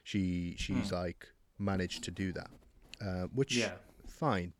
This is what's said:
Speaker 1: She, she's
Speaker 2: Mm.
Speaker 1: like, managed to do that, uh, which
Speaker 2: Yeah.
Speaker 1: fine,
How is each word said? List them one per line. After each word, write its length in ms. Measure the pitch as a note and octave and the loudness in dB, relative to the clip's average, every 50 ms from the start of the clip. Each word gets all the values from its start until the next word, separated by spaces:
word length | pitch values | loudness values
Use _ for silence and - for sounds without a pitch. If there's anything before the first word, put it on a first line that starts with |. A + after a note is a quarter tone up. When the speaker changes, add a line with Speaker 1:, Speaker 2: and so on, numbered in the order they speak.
Speaker 1:
She, 540 | - - - G2+ F#2+ F2+ F2+ F2 F2 E2+ - - | -6 -2 2 2 4 4 2 2 0 -2 -4 -4
she's 300 | - - G2 - - G2 | -2 0 0 0 0 0
Speaker 2:
Mm. 40 | |
Speaker 1:
like, 360 | F#2 F2+ F2+ F2 E2+ - - - - _ _ _ _ - | 0 0 0 -2 -4 -6 -12 -20 -20 _ _ _ _ -2
managed 440 | G2+ G2 G2 F#2 F2+ F2+ - - - | 0 2 2 2 2 0 -2 -4 -6
to 60 | - | -6
do 220 | F2 G2+ F#2+ F#2 | -2 0 0 0
that, 180 | E2 - - - - - - - - - - - - - | 0 -2 -6 -10 -14 -20 -20 -20 -20 -20 -20 -18 -12 -6
uh, 260 | G#2 G2 F#2 F2+ F#2 - | -4 -2 -2 -2 -2 0
which 260 | - C3 C3+ - B2+ | 2 0 2 2 4
Speaker 2:
Yeah. 180 | A#2+ A2+ G2 F2+ F#2 - - - - - | 2 2 2 -2 -6 -14 -20 -20 -18 -16
Speaker 1:
fine, 460 | - - - D#3+ C#3+ A2 F#2 F2 F2 - _ | -12 -6 0 2 2 2 2 0 -2 -4 _